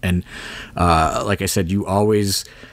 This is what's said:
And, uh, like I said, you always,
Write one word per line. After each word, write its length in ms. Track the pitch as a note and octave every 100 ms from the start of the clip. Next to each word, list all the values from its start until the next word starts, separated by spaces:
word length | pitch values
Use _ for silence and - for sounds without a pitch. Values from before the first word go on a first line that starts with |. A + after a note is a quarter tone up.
And, 220 | F3+ F3+ - - - - - -
uh, 460 | F2 D#2+ D#2 A#2+ A2+
like 160 | G2
I 40 | F#2+
said, 240 | G#2 E2+
you 140 | G2+
always, 600 | F#2+ G2 G#2 G#2+ G2+ F#2+ - - -